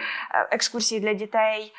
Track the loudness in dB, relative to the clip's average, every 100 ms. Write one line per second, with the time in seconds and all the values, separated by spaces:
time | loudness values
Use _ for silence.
0 | -6 -6 0 0 2 0 0 0 0 0
1 | 0 -2 0 2 2 0 -6